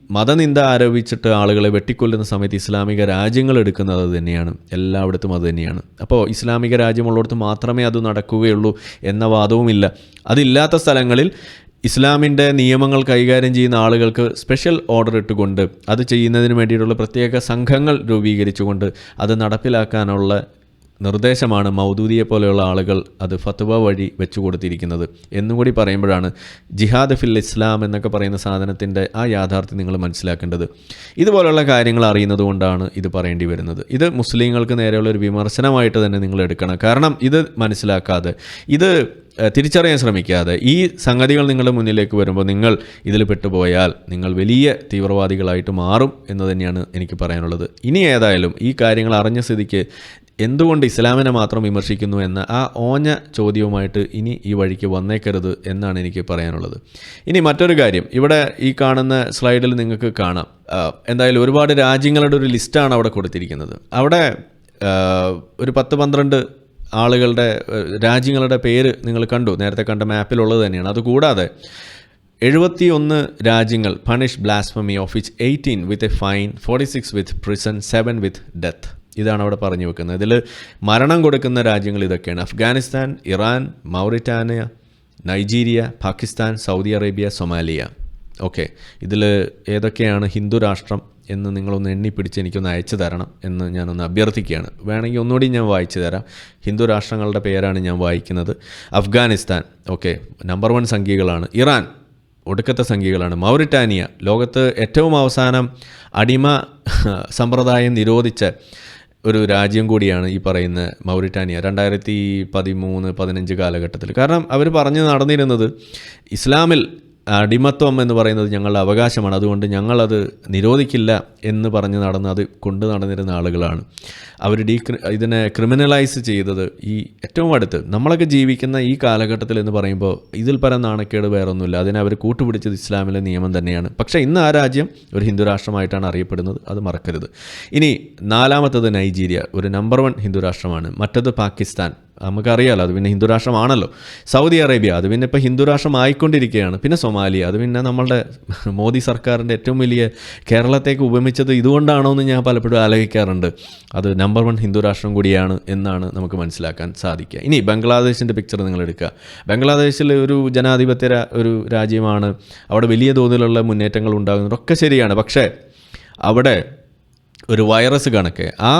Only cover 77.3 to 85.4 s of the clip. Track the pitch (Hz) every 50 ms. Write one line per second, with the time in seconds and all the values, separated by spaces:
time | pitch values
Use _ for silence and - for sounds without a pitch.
77.3 | - - - - 104 101 - 110 107 101 104 - - 113 113 120 117 113 101 95
78.3 | 87 - - - - 85 82 85 82 - - - - - - _ - - 107 107
79.3 | 107 104 104 104 101 98 107 98 92 90 90 85 85 - 85 85 90 92 104 107
80.3 | 117 120 117 - - - - - - - - 104 107 117 131 143 165 170 160 151
81.3 | 143 131 139 131 123 123 120 113 107 104 98 104 101 101 98 92 92 85 - -
82.3 | 87 87 87 - - 107 110 117 123 135 127 - - 135 135 131 139 127 _ -
83.3 | 95 95 104 113 120 127 131 - - - _ - 87 92 95 104 113 117 117 -
84.3 | 120 113 113 117 117 117 110 113 - _ _ _ _ _ _ _ _ _ - 87
85.3 | 92 98